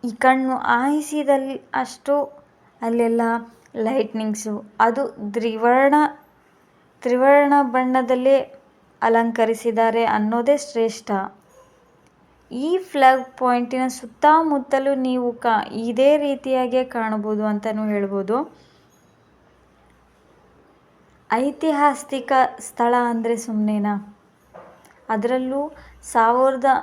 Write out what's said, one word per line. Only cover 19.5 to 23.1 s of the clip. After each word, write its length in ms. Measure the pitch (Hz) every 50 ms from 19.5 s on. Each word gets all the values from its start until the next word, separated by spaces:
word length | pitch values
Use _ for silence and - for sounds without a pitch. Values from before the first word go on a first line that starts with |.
| _ _ _ _ _ _ _ _ _ _ _ _ _ _ _ _ _ _ _ _ _ _ _ _ _ _ _ _ _ _ _ _ _ _ _ _
ಐತಿಹಾಸಿಕ 1000 | - 233 262 285 285 - - 320 302 285 294 294 277 269 - - 277 269 240 - 277 262 254 - - -
ಸ್ಥಳ 360 | - - - - 240 233 240 247
ಅಂದರೆ 360 | 240 240